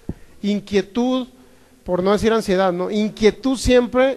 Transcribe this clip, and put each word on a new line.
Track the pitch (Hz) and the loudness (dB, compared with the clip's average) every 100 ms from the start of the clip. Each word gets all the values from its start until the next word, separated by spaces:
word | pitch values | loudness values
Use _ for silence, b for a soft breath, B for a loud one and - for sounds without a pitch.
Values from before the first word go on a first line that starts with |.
| B B B B | B B B B
inquietud, | 202 208 202 202 196 240 247 254 247 b b b b b | -4 -4 -2 -2 -2 -2 -2 -2 -6 b b b b b
por | - 180 | -4 -2
no | 190 | 0
decir | 208 220 | 2 2
ansiedad, | 226 208 185 190 | 0 0 0 0
¿no? | 175 180 | -2 -4
Inquietud | 208 214 214 208 - 262 254 | -2 -4 2 2 2 -2 -2
siempre | - 247 247 254 269 | 2 4 4 2 0